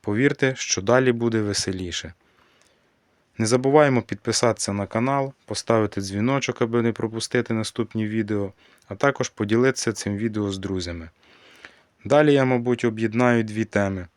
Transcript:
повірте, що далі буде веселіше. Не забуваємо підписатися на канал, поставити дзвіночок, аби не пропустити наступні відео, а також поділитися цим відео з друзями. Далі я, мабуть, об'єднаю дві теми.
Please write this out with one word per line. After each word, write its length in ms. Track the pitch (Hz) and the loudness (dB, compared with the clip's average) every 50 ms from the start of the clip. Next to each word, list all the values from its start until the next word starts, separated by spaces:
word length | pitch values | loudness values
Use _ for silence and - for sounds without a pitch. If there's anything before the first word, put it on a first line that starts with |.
повірте, 520 | _ - 104 107 131 143 147 - - 131 131 | _ -2 0 2 2 2 2 2 0 0 0
що 240 | - - - - - | -4 -4 -4 -4 -2
далі 300 | 95 101 120 127 131 127 | 2 4 4 4 6 4
буде 300 | 120 117 117 117 113 110 | 2 2 0 0 0 0
веселіше. 720 | 107 104 101 - - - 95 92 92 87 82 - - 85 82 _ _ _ _ _ _ _ _ _ _ _ _ _ _ _ _ _ _ _ _ _ _ _ _ | 0 0 -2 -2 -4 -4 -6 -6 -6 -8 -8 -8 -10 -10 -16 _ _ _ _ _ _ _ _ _ _ _ _ _ _ _ _ _ _ _ _ _ _ _ _
Не 80 | - 113 | -4 0
забуваємо 560 | 107 120 127 127 135 139 151 151 143 131 120 | 2 2 2 2 4 6 6 6 6 4 0
підписатися 720 | 107 - - 101 _ - 110 - - 117 113 - - - 101 | 0 -2 -10 -8 _ -4 -2 2 2 0 0 0 -4 -4 -4
на 140 | 101 101 | -4 -4
канал, 460 | - - 113 120 131 139 139 135 135 - _ _ | -2 -2 -2 -2 0 -2 -2 -4 -4 -8 _ _
поставити 560 | - 107 - - - 117 113 107 104 - 101 | -10 -10 -10 0 2 2 2 2 0 -2 -6
дзвіночок, 600 | 98 98 98 101 110 127 135 139 131 - 120 - | -6 -4 -4 -2 0 0 0 -2 -2 -4 -2 -2
аби 200 | 127 113 113 120 | -2 0 0 0
не 100 | 113 117 | 0 0
пропустити 640 | 107 - - 110 110 113 - - - 123 117 - 113 | -2 -2 -6 -6 -6 -8 -10 -2 -2 -2 -2 0 -4
наступні 540 | 110 110 - - - 117 107 - 113 110 | -4 -4 -6 -4 -6 -6 -4 -4 -4 -4
відео, 460 | 107 107 113 107 104 107 101 101 98 - _ _ _ _ _ _ | -2 -2 -4 -2 -2 -2 -4 -4 -4 -8 _ _ _ _ _ _
а 80 | _ 101 | _ -4
також 340 | 101 - 139 135 - 127 - | 0 0 0 2 0 -6 -6
поділитися 640 | _ - 107 101 110 117 123 131 131 - - 117 104 | _ -6 -2 0 2 2 2 2 0 0 -4 -4 -4
цим 240 | - - 101 101 | -4 -4 -4 -4
відео 340 | 98 113 113 107 107 104 101 | -2 -4 -4 -4 -2 -4 -4
з 60 | 98 | -4
друзями. 520 | 95 95 95 95 92 87 87 85 85 82 82 _ _ _ _ _ _ _ - - - - - _ _ _ _ _ _ _ | -6 -6 -4 -4 -4 -4 -6 -8 -10 -12 -16 _ _ _ _ _ _ _ -20 -20 -20 -20 -20 _ _ _ _ _ _ _
Далі 280 | 101 131 147 151 151 143 | 2 4 6 6 6 6
я, 120 | 139 131 | 4 4
мабуть, 400 | 127 127 123 120 123 123 120 - | 4 2 0 2 0 0 0 0
об'єднаю 580 | 120 110 110 113 110 107 117 127 123 120 117 113 | -2 0 0 -4 -2 0 2 2 4 4 2 2
дві 220 | 110 104 110 110 | 0 -2 -4 -4
теми. 420 | - - 104 101 98 98 92 87 - _ | 0 0 0 0 0 -2 -6 -8 -12 _